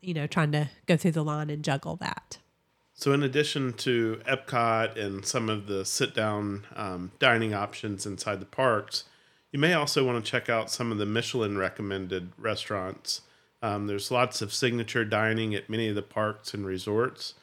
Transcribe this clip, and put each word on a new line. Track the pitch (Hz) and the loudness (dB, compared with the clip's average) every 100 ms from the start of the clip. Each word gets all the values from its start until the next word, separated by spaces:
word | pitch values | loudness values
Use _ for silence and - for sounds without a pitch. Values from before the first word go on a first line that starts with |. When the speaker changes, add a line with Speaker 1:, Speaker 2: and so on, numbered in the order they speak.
Speaker 1:
you | 185 | -6
know, | 160 147 | -4 -2
trying | - 151 | 2 4
to | 151 147 - - | 4 0 -2 2
go | 165 | 4
through | 185 | 4
the | 160 | 2
line | 151 151 151 | 2 0 -2
and | 151 | -4
juggle | 151 143 - 180 | 0 -2 -2 -6
that. | - - - - _ _ _ _ _ | -6 -6 -10 -16 _ _ _ _ _
Speaker 2:
So | - 139 | -4 2
in | 139 | 4
addition | 139 135 147 147 131 | 4 2 2 0 -2
to | 117 - 120 113 110 | -2 2 2 2 0
Epcot | - 131 - 127 117 113 110 113 | 0 -2 0 2 4 4 2 -2
and | 101 98 95 | -4 -4 -2
some | 131 110 | 0 0
of | 107 101 | -2 -2
the | 98 | -4
sit-down, | 95 - 131 - 107 104 101 101 104 - | -2 0 0 0 0 0 -2 -6 -8 -10
um, | 101 90 90 - | -8 -6 -8 2
dining | 131 117 113 | 4 4 2
options | 104 101 - 110 101 104 | 0 -4 -6 -8 -6 -6
inside | 95 - 101 | -6 -6 -6
the | 101 | -6
parks, | - 131 110 - - - _ _ _ _ | 0 2 2 0 -6 -8 _ _ _ _
you | 143 | 2
may | 156 | 4
also | 170 143 - 131 | 4 2 2 2
wanna | 120 | 2
check | 107 127 - | 0 -2 2
out | 113 110 | 0 0
some | - 120 | -2 -2
of | 107 | 0
the | 104 | 0
Michelin | 110 117 127 107 101 | 0 0 0 0 0
recommended | 92 - 101 98 92 92 87 - | -2 -2 -4 -4 -2 -4 -6 -6
restaurants. | 110 110 - 104 92 98 - - - _ _ _ | -4 -4 -4 -4 -4 -6 -6 -8 -8 _ _ _
Um, | 113 101 104 | -4 -2 -2
there's | 101 101 | -4 0
lots | 123 127 - | 2 2 0
of | 104 | -6
signature | - 127 120 113 123 | 0 0 0 -2 -2
dining | 107 104 110 110 110 | 2 2 2 2 0
at | 104 - | -2 -2
many | 110 113 | -2 0
of | 101 | -2
the | |
parks | 101 - 107 104 - | -4 -2 -2 -2 -8
and | 104 | -6
resorts. | 98 92 95 107 127 - - - | -4 -4 -2 0 0 -2 -12 -14